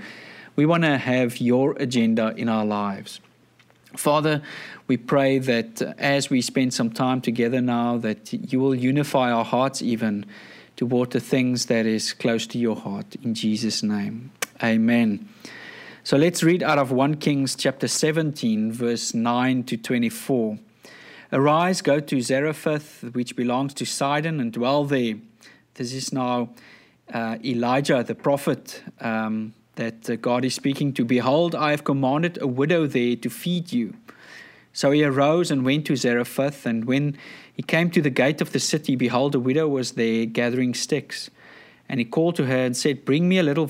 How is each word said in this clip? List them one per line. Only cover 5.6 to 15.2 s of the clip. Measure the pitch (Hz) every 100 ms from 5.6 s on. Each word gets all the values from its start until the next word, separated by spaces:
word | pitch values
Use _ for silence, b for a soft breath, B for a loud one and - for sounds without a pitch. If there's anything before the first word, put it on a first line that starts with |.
| 113 -
uh, | - -
as | 139 139 139
we | 131
spend | 117 139 127
some | - 117
time | 113 127 127
together | 123 113 117 127
now, | 123 117 120 120
that | 110 107 -
you | 120 - 131
will | 135
unify | 127 127 143 143 139 123
our | 117 113
hearts | 123 135 -
even | 117 113 113 101 - B B B B -
toward | 120 123 123
the | 123
things | - 135 127 123 -
that | 117 110
is | 110 -
close | - 123 113 113
to | 120
your | 117 107
heart. | 101 101 - -
In | 120 110
Jesus' | 107 107 110 -
name, | 104 104 101 113 131 - - -
amen. | 117 113 113 120 113 101